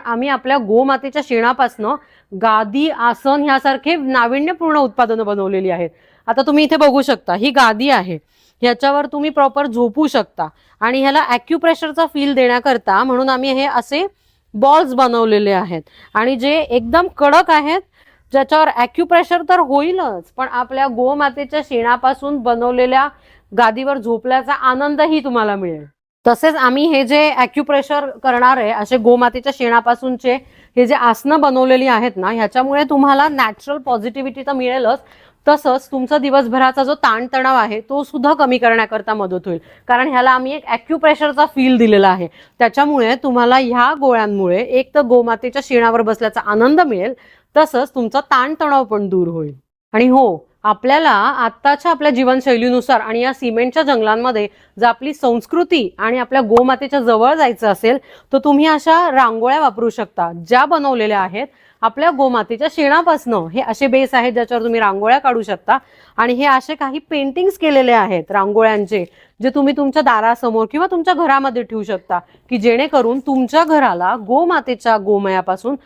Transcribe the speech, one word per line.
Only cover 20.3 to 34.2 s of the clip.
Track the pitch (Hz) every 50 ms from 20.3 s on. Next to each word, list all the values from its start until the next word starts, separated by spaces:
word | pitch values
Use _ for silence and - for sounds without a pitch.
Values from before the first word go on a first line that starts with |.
| _
पण | 254 262 254
आपल्या | - 247 247 240 262 262 277
गोमातेच्या | 269 233 226 247 262 285 294 294 277 277 285 285 - 302 302 285
शेणापासून | - 277 233 226 240 240 240 262 262 269 262 277 285 294 269
बनवलेल्या | 220 247 233 233 240 247 254 247 254 254 254 262 277 285 - _ _ _ _ _ _ _ 202 220
गादीवर | 240 220 214 247 262 277 277 262
झोपल्याचा | 202 233 233 220 226 254 254 262 247 254
आनंदही | 277 - 262 254 254 262 285 294 294 294 302 311 311 302 240
तुम्हाला | 277 240 233 214 208 202
मिळेल. | 196 190 175 160 151 147 143 _ _ _ _ _ _ - 240
तसेच | 233 - 311 320 311
आम्ही | 302 262 247 254 285 294
हे | 339 302 269 269
जे | 233 285 294 302 302
ॲक्युप्रेशर | 262 247 247 - - 294 277 285 285 277 277 - 294 294 285
करणार | 269 - 220 - 262 240 240 254 254 269
आहे, | 254 214 208
असे | 233 208 208 - 254
गोमातेच्या | 247 214 240 240 247 247 240 240 254 233 277 269 -
शेणापासूनचे | 254 233 233 233 226 240 247 240 262 254 254 - - 254 247 269 - _ _ _ _ _ _
हे | 247 247
जे | 220 294
आसनं | 247 240 240 220 - - 277 302 302
बनवलेली | 294 277 254 254 262 262 262 254 262
आहेत | 262 240 214 240 247 -
ना, | 190 185 202
ह्याच्यामुळे | 226 226 214 202 - 254 262 277 277 285 302
तुम्हाला | 277 302 277 285 277 269 277 294 311
नॅचरल | 294 269 240 214 202 - - 277 285 302
पॉझिटिव्हिटी | 254 269 240 220 202 240 220 277